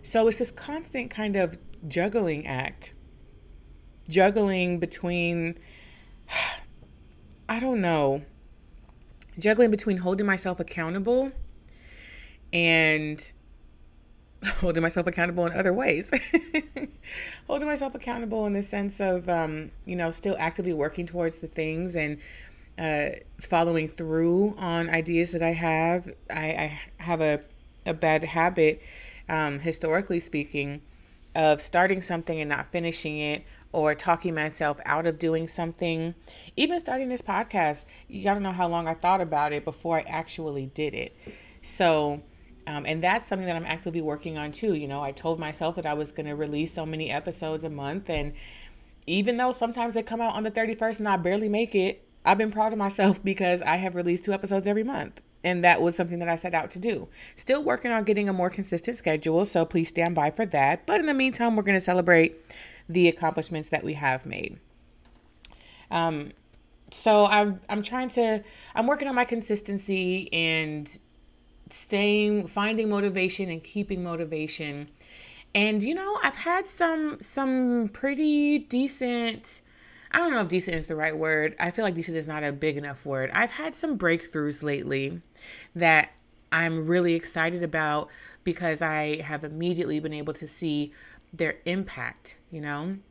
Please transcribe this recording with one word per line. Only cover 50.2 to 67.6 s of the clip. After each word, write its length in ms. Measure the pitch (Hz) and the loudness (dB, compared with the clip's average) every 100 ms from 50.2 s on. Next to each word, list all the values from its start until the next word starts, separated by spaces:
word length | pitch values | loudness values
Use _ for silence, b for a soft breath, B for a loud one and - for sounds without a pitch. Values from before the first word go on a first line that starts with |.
| 226 214 | -2 0
on 80 | |
the 80 | 214 | -2
thirty-first 480 | 214 226 226 220 214 | 0 -2 0 -2 0
and 80 | 208 | 0
I 80 | 190 | 2
barely 320 | 175 202 214 | 2 2 2
make 260 | 208 233 | 2 2
it, 320 | 196 185 - - - - | 2 2 0 -12 0 4
I've 120 | 202 | 4
been 140 | 220 | 4
proud 220 | 214 220 | 2 0
of 40 | 220 | 2
myself 460 | 196 196 196 190 | -2 4 4 4
<laughs> 0 | |
because 380 | 196 185 180 180 | 0 2 2 2
I 160 | 165 170 | 2 0
have 180 | 185 175 | 0 0
released 300 | 175 170 208 | 0 0 0
two 80 | |
episodes 340 | 196 196 196 190 | -2 0 0 2
every 160 | 208 | 0
month. 380 | 226 165 147 - _ _ 175 | 0 -4 -6 -10 _ _ -2
And 180 | 180 | 6
that 180 | 175 170 | 8 8
was 140 | 170 170 | 6 2
something 240 | 175 175 | -2 -2
that 80 | 170 | -2
I 80 | 165 | -2
set 180 | 180 | 0
out 160 | 165 165 | -2 -2
to 80 | 180 | -4
do. 280 | 220 175 - B B - | -2 -2 -6 B B -12
Still 260 | - 277 | 0 2
working 280 | 302 247 240 | 2 0 0
on 120 | 226 | 0
getting 240 | 208 208 202 | 2 2 2
a 60 | |
more 160 | 185 180 | 2 0
consistent 480 | 185 185 170 - 233 | -2 -4 -4 -4 -2
schedule, 480 | - 156 160 160 202 | 0 0 4 2 4
so 180 | 170 | 2
please 240 | 165 175 165 | 2 2 0
stand 260 | - 170 | 0 2
by 160 | 165 147 | 2 0
for 160 | 151 220 | 0 0
that. 380 | 147 139 170 - | 4 4 2 2
But 140 | 392 | 2
in 60 | 311 | 2
the 80 | |
meantime, 420 | 277 262 240 233 214 | 2 2 2 2 2
we're 80 | |
gonna 160 | 202 190 | 4 2
celebrate 560 | 185 180 175 170 165 - B B B B - | 4 4 8 8 8 2 B B B B -2
the 180 | 170 170 | 6 6
accomplishments 600 | 165 160 165 156 160 156 | 6 0 0 -4 -6 -2
that 160 | 156 - | -2 -2
we 80 | |
have 320 | 147 143 131 - | -2 0 0 -4
made. 340 | - - - _ _ - _ - - _ _ - B B B B | -8 -10 -12 _ _ -20 _ -20 -20 _ _ -20 B B B B
Um, 420 | 170 165 151 147 - _ - _ _ - | 0 0 0 -8 -16 _ -20 _ _ -16
so 360 | - 220 208 202 | -2 6 8 8
I'm, 340 | 208 208 190 | 6 4 -2